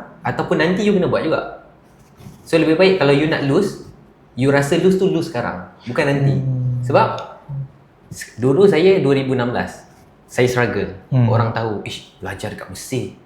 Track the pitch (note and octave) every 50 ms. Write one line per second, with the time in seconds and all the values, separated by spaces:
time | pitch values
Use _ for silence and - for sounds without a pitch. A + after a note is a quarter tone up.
0 | - - - - - B2 B2 - D#3+ - F3+ D#3+ D#3 E3 F3+ G3 G#3+ G#3 G3 F#3+
1 | F3 C#3 A2 G2+ - D#3+ D3 - - - - - - - - - _ _ - _
2 | - _ _ - - - - - - - - E3 D#3 D3+ D#3 D#3+ F#3 F#3+ F#3+ -
3 | C#3 C#3 C#3+ C#3+ D3+ D#3 D#3+ - C#3 C#3 C3+ F3+ G#3 - - - - - - -
4 | - - _ _ _ _ _ - B2 C#3 C#3 C#3 C#3 C#3 F3+ E3 F3 F#3+ F#3+ F#3
5 | G3 F3 D#3+ E3 C#3+ - - A#2+ A2 F2+ F2 F2+ - - - - - A#2 A#2+ -
6 | D#3 C#3+ C#3 C#3+ C#3 C#3 C3+ C3+ C3 C3 C3 B2+ B2+ B2+ B2 B2 B2 B2 C#3+ F#3
7 | A3 A3+ - - - - - - - - C#3+ C#3 C3+ - - - - _ _ _
8 | _ - - - - - - - A2+ C3 C#3 D#3+ G3+ G3 F3+ D3+ E3+ F#3+ G3 F3+
9 | C#3+ C#3 C#3 C3+ C3+ C3 C3 A#2+ A#2+ B2 A#2+ G2 F2+ F2+ - - - - - -
10 | - - _ _ _ _ - - B2 B2 B2 B2 A#2+ A2+ G2+ G2+ F#2 F2+ - -
11 | - - - B2+ A#2+ A2+ A2 A2+ A#2 A2+ A#2 A#2+ A2+ A2+ G#2+ G2 G2 - - -
12 | - - - _ - F#2 G2 F#2+ - G#2+ F#2+ F2+ - - G2 - - - - B2+
13 | G#2 F#2+ - - -